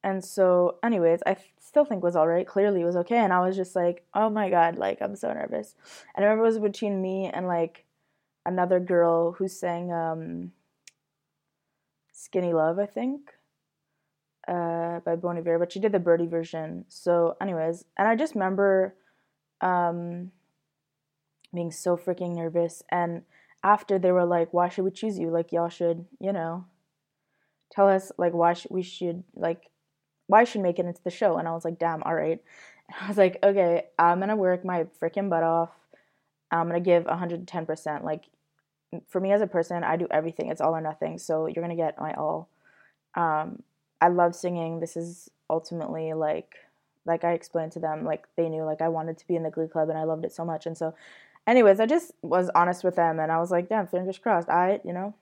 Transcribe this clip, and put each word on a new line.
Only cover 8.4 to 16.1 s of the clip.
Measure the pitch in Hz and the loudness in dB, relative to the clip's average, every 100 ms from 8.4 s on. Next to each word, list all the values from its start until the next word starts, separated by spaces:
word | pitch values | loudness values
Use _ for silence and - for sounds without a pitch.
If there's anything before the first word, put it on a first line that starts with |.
| - | -4
another | 185 180 185 | -2 2 2
girl | 180 175 170 170 170 | 2 4 4 4 2
who | 175 190 | -2 -6
sang, | - 180 170 175 | -4 -6 -4 -4
um, | 170 165 160 160 170 175 _ _ _ - _ _ _ _ _ _ _ _ _ _ _ _ | -4 -4 -6 -8 -10 -12 _ _ _ -20 _ _ _ _ _ _ _ _ _ _ _ _
Skinny | - - 190 180 | -20 -6 -2 0
Love, | 165 156 175 | 2 2 0
I | 202 | -4
think, | - 247 285 - _ _ _ _ _ _ _ _ _ _ _ - | -4 -6 -6 -12 _ _ _ _ _ _ _ _ _ _ _ -8
uh, | 175 170 170 170 170 | -4 -2 -2 -4 -6
by | 170 170 | -4 -4
Bon | 175 170 | -4 -4
Iver, | 170 165 | 0 0
but | 175 | 0
she | 190 | 0
did | 196 | 0
the | 196 | 2
Birdie | 175 | 4